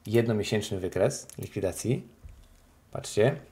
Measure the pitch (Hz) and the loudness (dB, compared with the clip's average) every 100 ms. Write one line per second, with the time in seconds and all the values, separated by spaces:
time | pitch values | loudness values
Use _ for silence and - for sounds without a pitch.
0 | - 117 117 107 101 107 101 98 90 90 | 0 2 4 2 0 0 -2 -4 -2 2
1 | 117 135 - - - 104 92 - 104 165 | 2 0 -10 -12 -8 -4 -4 -2 -2 -2
2 | - - - - - - _ _ _ - | -4 -20 -20 -20 -20 -20 _ _ _ -12
3 | - - 117 160 - | -4 4 4 2 -8